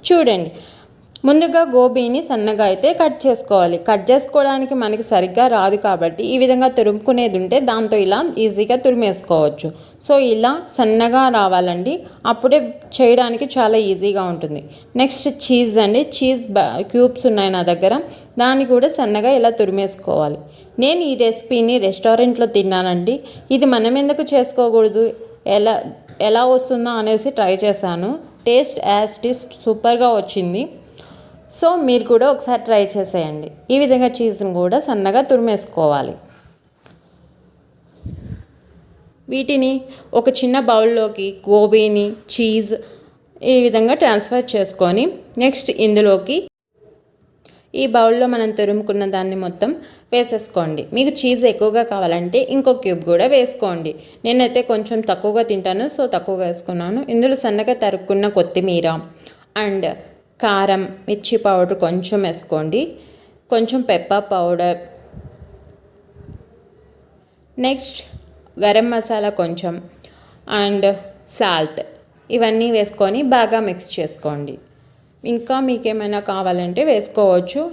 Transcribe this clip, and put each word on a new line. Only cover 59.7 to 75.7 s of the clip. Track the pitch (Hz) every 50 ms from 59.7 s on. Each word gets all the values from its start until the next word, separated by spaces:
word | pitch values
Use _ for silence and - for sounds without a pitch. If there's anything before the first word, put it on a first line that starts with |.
| 196 196 180 156 - - - - - _ _ _ _ _ -
కారం, | 220 202 196 196 196 196 190 190 - - - -
మిర్చి | - 208 202 - - 233 220 220
పౌడర్ | 208 190 180 180 180 202 190 180
కొంచెం | 165 175 180 180 - 214 202 196
వేసుకోండి, | 170 165 170 - - 170 156 156 160 156 233 311 330 - - - - - _ _ _ _ _ _ _
కొంచెం | 247 226 226 226 247 262 247 247
పెప్పర్ | 196 175 175 - 196 202 202 202
పౌడర్, | 208 185 175 175 175 170 175 175 175 175 - - - - - - - - - - - - - - - - - - - _ _ _ _ _ _ _ _ - - - - - - _ _ _ _ _ _ _ _ _ _ _ _ _ _ _ _ _ _ _ _ _ _ - 247
నెక్స్ట్ | 262 277 262 - - - - - - - - - - _ _ _ _ _ - 202
గరం | 208 202 220 226 240 240
మసాలా | 226 220 - 226 214 208 208 208 -
కొంచెం | 175 165 170 175 190 175 170 175 - - - _ - - _ _ _ _ - _ _ - - 208
and | 202 202 202 196 196 196 196 196 - - - - - - -
సాల్ట్, | - 226 190 175 160 156 151 - - - - - - _ _ _ _ _ _ -
ఇవన్నీ | 247 226 220 220 220 226 240 233
వేసుకొని | 214 202 208 - - 208 190 202 254 294 254 254
బాగా | 247 226 214 226 226 214 196
మిక్స్ | 180 180 - - - -
చేసుకోండి. | 160 151 - - - 151 147 143 143 143 127 - _ _ _ _ _ _ _ _ _ _ _ _ - 226 240
ఇంకా | 233 233 - 262 262 269
మీకేమైనా | 254